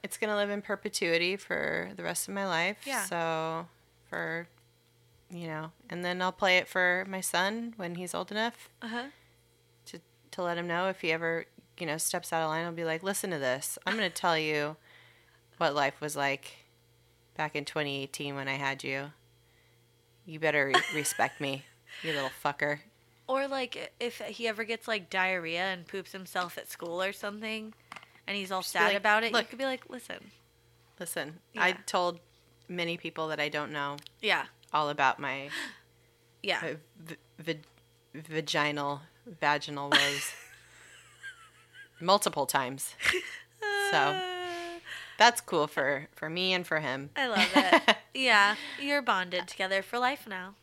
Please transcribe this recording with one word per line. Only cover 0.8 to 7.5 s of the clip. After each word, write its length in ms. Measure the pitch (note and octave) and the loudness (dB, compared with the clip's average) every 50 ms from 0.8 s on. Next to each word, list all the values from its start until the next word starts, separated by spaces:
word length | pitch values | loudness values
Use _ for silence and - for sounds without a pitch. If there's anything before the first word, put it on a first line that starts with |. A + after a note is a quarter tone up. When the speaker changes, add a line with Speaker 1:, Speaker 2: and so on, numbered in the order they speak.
| - - - - G3 E3+ E3 E3 E3+ F3+ F#3+ | -4 -6 -2 0 2 4 4 4 4 2 0
Speaker 1:
for 540 | G3 - - F3+ D#3 C#3+ D3 - - - F#3+ G3+ | -2 -4 -4 -2 0 0 0 0 0 -2 -4 -8
the 60 | F#3 E3+ | -6 -4
rest 240 | E3+ E3+ - - | -4 -2 -2 -4
of 80 | - G3 | -4 -4
my 140 | G3+ G3 F#3+ | -4 -2 0
life. 300 | F3 D#3+ E3+ F#3 G#3 - - | 2 2 2 2 0 -2 -6
Speaker 2:
Yeah. 200 | C#4 C4+ A#3 G3 | -4 -2 -2 -2
Speaker 1:
So, 640 | F#3+ F#3 E3+ E3 E3 E3 D#3+ D#3+ D#3+ D#3+ E3 F3 E3+ _ _ _ _ _ _ _ _ | -2 0 0 0 0 0 0 -2 -2 -4 -4 -6 -8 _ _ _ _ _ _ _ _
for, 380 | - E3+ E3+ D#3+ D#3+ E3 E3+ - _ _ _ _ _ _ _ _ _ _ _ _ _ _ _ _ | -6 -4 -4 -2 -4 -6 -6 -10 _ _ _ _ _ _ _ _ _ _ _ _ _ _ _ _
you 160 | F3 F3 E3+ | -12 -10 -8
know, 240 | E3 D#3 D#3 D#3 D#3+ - _ - - | -6 -6 -6 -8 -8 -12 _ -14 -10
and 160 | - F3 F3 | -8 -4 -2
then 160 | F3+ F3+ F3+ | -2 0 0
I'll 120 | F#3 F#3 F#3 | 0 0 0
play 260 | - G#3+ F#3+ F#3 F#3 | 2 4 6 6 6
it 80 | F3+ | 4
for 380 | - - F#3 F3+ F3+ F3+ F#3 F#3+ G3 | 4 2 4 4 4 4 2 0 -4
my 120 | F#3+ F#3+ | -6 -6
son 540 | F3+ - - F3 F#3 G3 | -4 0 0 2 2 2